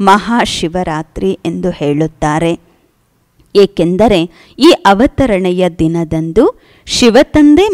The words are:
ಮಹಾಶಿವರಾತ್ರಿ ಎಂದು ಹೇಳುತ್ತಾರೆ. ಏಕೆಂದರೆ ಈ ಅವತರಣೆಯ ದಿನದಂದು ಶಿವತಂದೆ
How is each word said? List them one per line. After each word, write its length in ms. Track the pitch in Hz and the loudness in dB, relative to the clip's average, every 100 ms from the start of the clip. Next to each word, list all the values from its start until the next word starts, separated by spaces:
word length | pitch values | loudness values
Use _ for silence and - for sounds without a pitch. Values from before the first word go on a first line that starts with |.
| 196 | 0
ಮಹಾಶಿವರಾತ್ರಿ 1200 | 202 180 240 226 - 170 180 175 156 156 - 190 - 165 | 0 0 -2 -2 -4 -6 -6 -6 -8 -10 -6 -6 -4 -8
ಎಂದು 260 | 180 180 175 | -6 -6 -4
ಹೇಳುತ್ತಾರೆ. 720 | 147 147 160 - 151 156 170 170 _ _ _ _ _ _ _ _ _ - | -4 -2 -4 -4 -4 -2 -2 -6 _ _ _ _ _ _ _ _ _ 2
ಏಕೆಂದರೆ 680 | 196 - 170 185 226 190 175 _ _ - | 2 0 -2 0 0 0 -2 _ _ 0
ಈ 120 | 294 - 196 | 2 4 2
ಅವತರಣೆಯ 760 | 196 285 - 269 190 185 180 180 165 | 2 0 0 -2 -2 -2 -2 -2 -2
ದಿನದಂದು 680 | 160 170 160 160 165 165 339 - _ _ - | -4 -2 -4 -6 -4 0 0 -2 _ _ -10
ಶಿವತಂದೆ 800 | - 240 220 302 302 294 294 427 | 0 2 4 2 4 4 4 2